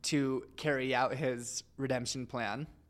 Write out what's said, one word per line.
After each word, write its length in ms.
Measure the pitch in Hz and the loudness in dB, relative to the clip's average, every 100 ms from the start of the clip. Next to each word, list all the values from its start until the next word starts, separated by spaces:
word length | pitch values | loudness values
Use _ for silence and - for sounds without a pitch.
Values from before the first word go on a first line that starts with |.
to 400 | - 147 135 131 - - | 0 2 2 0 -4 -4
carry 400 | 151 135 131 123 | 0 2 2 4
out 180 | 131 131 | 2 2
his 480 | 131 120 120 - - - | 0 0 -4 -8 -10 -6
redemption 480 | 135 127 120 135 120 | 0 0 0 -4 -4
plan. 420 | 123 107 117 156 - | -2 -2 -2 -6 -12